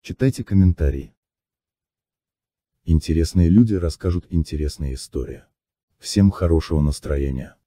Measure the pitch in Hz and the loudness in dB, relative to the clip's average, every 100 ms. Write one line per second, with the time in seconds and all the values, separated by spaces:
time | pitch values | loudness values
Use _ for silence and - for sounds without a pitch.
0 | - - 131 131 120 98 92 87 76 67 | -14 -2 -2 -2 -2 4 4 4 -2 -2
1 | 65 _ _ _ _ _ _ _ _ _ | -10 _ _ _ _ _ _ _ _ _
2 | _ _ _ _ _ _ _ _ - 80 | _ _ _ _ _ _ _ _ 0 0
3 | - 80 82 92 85 95 117 98 85 - | 2 -2 0 2 4 4 4 0 -4 -4
4 | 92 87 - 87 78 76 76 - 73 65 | -4 -4 -4 -4 -4 -4 -6 -6 -8 -8
5 | - - 62 - _ _ _ _ _ _ | -10 -10 -10 -12 _ _ _ _ _ _
6 | - 104 98 - 90 82 - 78 73 71 | -6 2 2 2 0 0 0 0 0 -2
7 | - 71 69 65 67 _ | -4 -4 -4 -6 -10 _